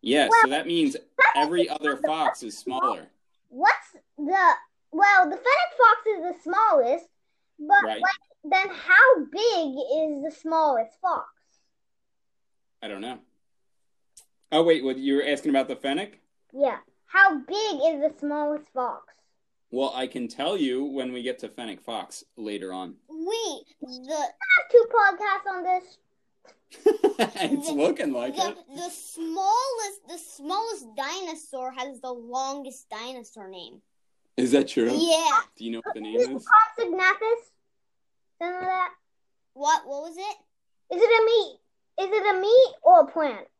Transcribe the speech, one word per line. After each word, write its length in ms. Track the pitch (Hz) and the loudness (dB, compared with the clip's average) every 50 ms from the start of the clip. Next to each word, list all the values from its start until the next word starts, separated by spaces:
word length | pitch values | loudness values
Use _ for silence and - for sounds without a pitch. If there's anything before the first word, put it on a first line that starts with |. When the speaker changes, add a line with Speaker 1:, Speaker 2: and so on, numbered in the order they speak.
| - | -2
Speaker 1:
Yeah, 260 | - 123 151 139 - | 0 2 2 4 6
Speaker 2:
Well, 140 | 453 466 453 | 6 6 6
Speaker 1:
so 60 | - | 4
that 160 | 139 147 - | 2 -2 -2
means 260 | - 170 170 160 139 135 | -2 0 0 0 0 -2
Speaker 2:
that's 140 | - - _ _ - 262 - - | -4 -14 _ _ 2 4 4 4
Speaker 1:
every 280 | - 147 147 170 175 170 | 2 0 0 0 0 0
Speaker 2:
the 60 | - | -2
Speaker 1:
other 260 | - - - 151 - | -2 -4 -4 -4 -4
Speaker 2:
fox 100 | - - | -2 -4
Speaker 1:
fox 360 | 151 156 - 151 - - - - | -4 -2 0 -2 -2 -4 -6 -10
is 120 | 113 101 - | -14 -14 -12
smaller. 500 | - 127 127 131 - - - 85 78 - _ _ _ _ _ _ _ _ | -10 -8 -6 -2 -2 -2 -4 -4 -10 -18 _ _ _ _ _ _ _ _
Speaker 2:
What's 440 | - 247 311 415 554 - - - _ - _ _ _ - | -10 0 2 2 2 2 -2 -18 _ -20 _ _ _ -10
the, 340 | 294 285 359 392 370 339 294 - - _ _ _ _ _ - | -6 -2 0 4 4 4 2 2 -4 _ _ _ _ _ 0
well, 320 | 311 392 403 403 381 370 | 2 4 4 6 4 4
the 120 | 302 - | 2 0
fennec 360 | - - 494 539 622 719 719 - - | -4 0 2 2 2 2 -2 2 6
fox 280 | 508 453 440 453 - | 6 6 6 6 0
is 160 | 440 427 359 320 | -4 -4 -4 -4
the 120 | 359 349 - _ | -8 -10 -10 _
smallest, 640 | 302 359 403 440 440 359 294 240 233 269 339 - _ _ _ _ _ _ _ _ _ _ _ | -4 0 2 2 4 4 4 2 2 0 -2 -4 _ _ _ _ _ _ _ _ _ _ _
but, 240 | 294 302 403 403 403 | 0 4 4 4 4
Speaker 1:
Right. 160 | - - - - | 2 -2 -2 -2
Speaker 2:
like, 100 | - 392 - _ _ _ _ _ | -2 -2 -2 _ _ _ _ _
then 240 | 311 320 381 381 403 | -2 0 0 0 -2
how 560 | 359 339 - - - 415 494 508 539 370 269 - - | -6 -12 0 4 6 8 8 8 6 4 2 -8 -6
big 80 | 349 | -2
is 800 | 440 480 453 359 330 285 262 262 269 - 262 311 320 311 294 277 269 | 0 0 2 0 -2 -4 -4 -6 -4 -2 -2 -2 -2 -2 -4 -6 -8
the 60 | 311 311 - | -10 -10 -10
smallest 520 | _ 311 320 320 320 302 269 233 226 220 _ _ | _ -2 0 2 2 2 2 0 -2 -4 _ _
fox? 260 | - 370 330 254 - - _ _ _ _ _ _ _ _ _ _ _ _ _ _ _ _ _ _ _ _ _ _ _ _ _ _ _ _ _ _ - | -4 -4 -4 -4 -6 -10 _ _ _ _ _ _ _ _ _ _ _ _ _ _ _ _ _ _ _ _ _ _ _ _ _ _ _ _ _ _ -14
Speaker 1:
I 60 | 107 | -14
don't 120 | 104 98 | -12 -12
know. 180 | 104 123 127 - _ _ _ _ _ _ _ _ _ _ _ _ _ _ _ _ _ _ _ - _ _ _ _ _ _ - | -12 -12 -14 -14 _ _ _ _ _ _ _ _ _ _ _ _ _ _ _ _ _ _ _ -20 _ _ _ _ _ _ 0
Oh, 100 | 156 165 | 2 4
wait, 220 | 170 165 151 123 | 4 4 2 2
what, 140 | 135 131 131 | -4 -4 -2
you 180 | 135 139 139 | -2 0 0
were 80 | 139 147 | 0 2
asking 240 | 147 143 135 - 156 | 0 -2 -2 -2 0
about 160 | 139 135 131 - | 0 0 0 -2
the 80 | 135 | -6
fennec? 440 | 120 - 139 139 160 202 208 - _ _ _ _ _ _ _ _ | -6 -4 -4 -4 -4 -6 -8 -12 _ _ _ _ _ _ _ _
Speaker 2:
Yeah. 260 | 254 285 262 214 - - _ _ _ _ | -2 -2 -2 -2 -4 -12 _ _ _ _
How 300 | _ - 370 392 392 330 285 | _ 4 6 6 6 6 0
big 360 | 254 - 339 415 440 427 381 285 269 | -8 -8 -6 -4 -4 -4 -4 0 0
is 140 | 320 320 285 | 0 0 2
the 140 | 285 311 302 _ | -2 -4 -4 _
smallest 500 | - 294 294 302 294 294 302 294 302 _ _ | -6 -6 -4 -4 -2 -4 -4 -6 -8 _ _
fox? 420 | 262 247 240 - - - _ _ _ _ _ _ _ _ _ _ _ _ _ | -6 -6 -6 -6 -10 -14 _ _ _ _ _ _ _ _ _ _ _ _ _
Speaker 1:
Well, 220 | - 123 135 127 - | -6 -4 -4 -4 -4
I 120 | 127 131 | -6 -8
can 220 | 127 - 135 123 113 | -8 -6 -8 -8 -8
tell 280 | - - 139 156 196 | -8 -6 -4 -4 -2
you 280 | 196 156 135 123 127 139 | -2 -2 -2 -2 -2 -4
when 280 | 147 135 135 127 127 127 | -6 -6 -6 -6 -6 -8
we 100 | 123 120 | -8 -8
get 160 | 127 123 - | -8 -8 -8
to 80 | - 107 | -10 -16
fennec 320 | - - 120 110 98 - | -14 -14 -14 -12 -14 -14
fox 440 | _ - 117 107 90 - - - - _ _ | _ -10 -10 -10 -10 -12 -16 -20 -20 _ _
later 360 | - 113 107 104 98 92 95 92 | -12 -10 -8 -8 -8 -8 -8 -10
on. 220 | 92 92 85 - _ _ _ | -10 -10 -12 -14 _ _ _
Speaker 3:
Wait, 560 | 311 320 320 359 440 453 453 392 294 - - _ _ _ | -14 -10 -8 -6 -6 -6 -6 -8 -8 -10 -16 _ _ _
the 340 | - 254 254 254 254 262 311 | -18 -16 -16 -18 -12 -10 -6
Speaker 2:
I 80 | 302 294 | -6 -6
have 480 | - - _ 784 - - 719 554 - | -6 -8 _ -2 0 0 0 0 6
two 160 | - 480 453 466 - | 6 6 6 6 2
podcasts 520 | 466 415 392 381 349 415 415 392 392 392 403 381 | 4 4 4 2 0 -4 -4 -4 -4 -4 -8 -8
on 120 | 359 349 | -6 -2
this. 340 | 359 370 370 359 - - _ _ _ _ _ _ _ _ _ _ _ _ _ _ _ | -2 -2 -2 -4 -8 -20 _ _ _ _ _ _ _ _ _ _ _ _ _ _ _
Speaker 1:
<laughs> 160 | - - - - - - - 403 403 - 226 - - - | -20 0 2 2 2 4 0 0 2 2 -2 -2 -2 -4
It's 280 | 180 - 277 - - 320 | -4 -2 -2 -4 -4 -4
Speaker 3:
the, 60 | 156 | -2
Speaker 1:
looking 380 | 143 151 196 285 - - 302 - | 0 0 0 0 0 -4 -4 -4
like 240 | 123 120 262 - | -4 -4 -6 -4
Speaker 3:
the, 140 | 330 381 - | -4 -4 -4
Speaker 1:
it. 60 | 415 - - _ 269 | -4 -10 -16 _ -14
Speaker 3:
the 140 | 277 349 359 | -12 -12 -12
smallest, 1160 | 359 - - - - - 330 330 320 381 381 392 427 480 523 539 508 453 440 403 392 403 _ - | -12 -14 -18 -18 -14 -10 -10 -8 -6 -2 0 2 2 2 0 -2 -4 -6 -8 -10 -10 -14 _ -18
the 100 | 330 339 | -18 -16
smallest 680 | 330 - - - 277 294 359 403 453 466 440 - 269 226 - | -16 -20 -20 -16 -8 -6 -4 -4 -4 -6 -8 -10 -12 -16 -10
dinosaur 760 | - - 285 330 381 381 339 320 320 - - - 262 254 254 254 | -8 -8 -6 -6 -8 -8 -10 -12 -12 -14 -14 -12 -10 -10 -10 -8
has 280 | 254 254 277 269 233 | -10 -12 -12 -12 -14
the 120 | - 254 247 | -12 -12 -12
longest 760 | 240 233 233 247 262 269 269 277 285 277 269 240 - - _ | -12 -14 -10 -8 -6 -6 -6 -6 -10 -12 -14 -16 -18 -18 _
dinosaur 580 | - 214 226 247 262 254 226 214 _ 226 202 190 | -14 -14 -12 -14 -14 -16 -18 -20 _ -20 -20 -18
name. 320 | 190 185 170 120 120 113 _ _ _ _ _ _ _ _ _ _ _ | -18 -18 -18 -20 -20 -20 _ _ _ _ _ _ _ _ _ _ _
Speaker 1:
Is 160 | - 127 123 123 | -2 0 2 2
that 160 | 143 - - | 2 2 2
true? 220 | - - 117 117 - | 0 0 0 0 0
Speaker 3:
Yeah. 480 | - 320 339 320 320 330 320 - - - - _ | 0 2 2 2 2 2 2 2 2 0 -2 _
Speaker 1:
Do 80 | _ - | _ -10
you 60 | - 233 | -10 -10
know 80 | 233 - | -8 -8
what 100 | - - | -10 -10
the 60 | - | -10
name 160 | - 107 110 | -10 -6 -2
Speaker 2:
Is 120 | - - 127 | -2 -2 -2
it 80 | 135 | -2
Speaker 1:
is? 80 | 131 - - - 427 440 440 - - | -10 -2 4 6 6 6 4 0 -6
Speaker 2:
Compsognathus? 720 | 466 359 339 370 370 381 403 - 440 440 466 466 - _ _ _ _ _ _ _ _ _ _ _ _ _ _ _ _ _ _ _ | -6 -4 -2 0 2 0 0 0 0 -2 -2 -2 -4 _ _ _ _ _ _ _ _ _ _ _ _ _ _ _ _ _ _ _
Something 180 | 339 349 359 359 | -8 -8 -8 -6
like 100 | 370 370 | -6 -4
that? 220 | 370 370 370 349 - _ _ _ _ _ _ _ _ _ _ _ _ | -2 -2 -4 -4 -6 _ _ _ _ _ _ _ _ _ _ _ _
Speaker 3:
What? 280 | 262 285 294 320 311 294 | -6 0 0 0 0 0
What 160 | 240 277 285 302 | -6 -10 -10 -10
was 120 | 339 330 | -12 -12
it? 200 | 339 381 415 415 _ _ _ _ _ _ _ _ _ _ _ 403 | -12 -10 -10 -12 _ _ _ _ _ _ _ _ _ _ _ 0
Speaker 2:
Is 60 | 349 440 | 2 4
it 200 | 466 466 453 440 | 4 6 4 4
a 20 | |
meat? 340 | 453 466 453 - - - _ _ _ _ _ _ _ _ - 381 | 4 2 2 0 0 -8 _ _ _ _ _ _ _ _ -6 -4
Is 60 | 381 392 427 | -2 -2 -2
it 160 | 381 415 403 | 0 0 0
a 40 | 370 | 0
meat 340 | 381 415 453 508 523 440 - - - | 0 4 6 6 6 6 2 0 6
or 180 | 294 370 339 | 8 8 8
a 60 | 302 | 8
plant? 400 | 277 - 330 311 285 233 196 - _ _ | 4 0 -4 -4 -4 -4 -6 -14 _ _